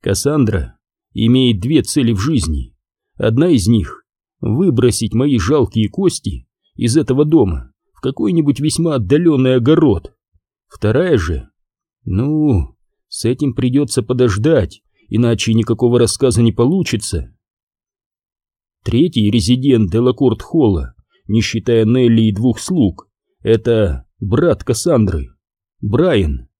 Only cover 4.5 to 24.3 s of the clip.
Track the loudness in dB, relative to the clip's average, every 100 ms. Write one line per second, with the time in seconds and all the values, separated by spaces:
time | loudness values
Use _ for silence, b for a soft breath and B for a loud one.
4.5 | 0 0 2 0 0 -4 -2 0 0 0
5.5 | 0 0 0 -2 0 -2 -2 -10 -10 _
6.5 | _ _ -6 -2 0 0 0 2 2 2
7.5 | -2 -10 _ _ _ -8 -4 -2 0 0
8.5 | -2 -4 -2 -2 -2 0 2 2 2 2
9.5 | 2 2 4 4 0 -6 _ _ _ _
10.5 | _ _ -4 -2 0 2 0 0 -6 -10
11.5 | _ _ _ _ _ -6 -4 -2 0 2
12.5 | 0 -2 _ _ _ _ -6 -4 -2 -2
13.5 | -2 -2 0 0 -4 -4 0 0 2 2
14.5 | 0 0 -10 _ _ _ -2 0 0 0
15.5 | 0 0 0 2 2 0 0 0 2 2
16.5 | 2 0 0 -2 -4 -4 -8 -8 _ _
17.5 | _ _ _ _ _ _ _ _ _ _
18.5 | _ _ _ -4 0 0 2 0 0 0
19.5 | 0 2 2 2 0 0 0 -2 -2 -4
20.5 | 0 2 0 -4 _ _ _ -4 -2 -2
21.5 | -4 0 2 2 2 4 4 2 0 -2
22.5 | -2 -4 0 0 -2 _ _ _ _ 0
23.5 | 0 2 0 0 -4 -10 _ -2